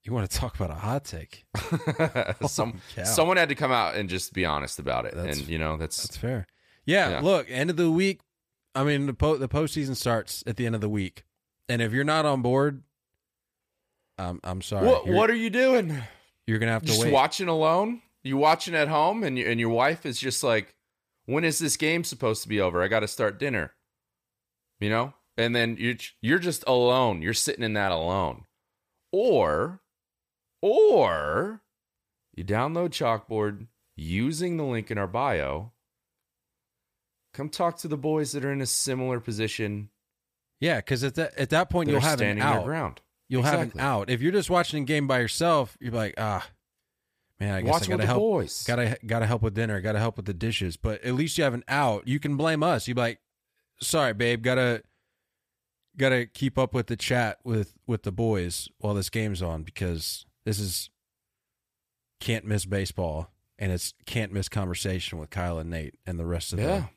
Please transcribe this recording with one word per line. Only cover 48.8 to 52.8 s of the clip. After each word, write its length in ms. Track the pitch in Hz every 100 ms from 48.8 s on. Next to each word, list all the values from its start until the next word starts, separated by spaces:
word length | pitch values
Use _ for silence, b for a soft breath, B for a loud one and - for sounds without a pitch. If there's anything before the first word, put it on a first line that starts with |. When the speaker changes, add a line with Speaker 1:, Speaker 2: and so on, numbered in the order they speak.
| 117 127 113
Speaker 1:
gotta 200 | 113 110
help 160 | 120
with 120 | 110
dinner, 260 | 101 113 101
gotta 200 | 101 107
help 160 | 113 -
with 100 | 98
the 80 |
dishes. 420 | 90 113 107 92 82
But 260 | 113 107
at 100 | 123
least 240 | 127 160 -
you 60 |
have 100 | 143
an 80 | 120 -
out. 400 | 135 135 104 -
You 100 | 143
can 180 | 147 139
blame 260 | 160 156
us. 240 | 160 135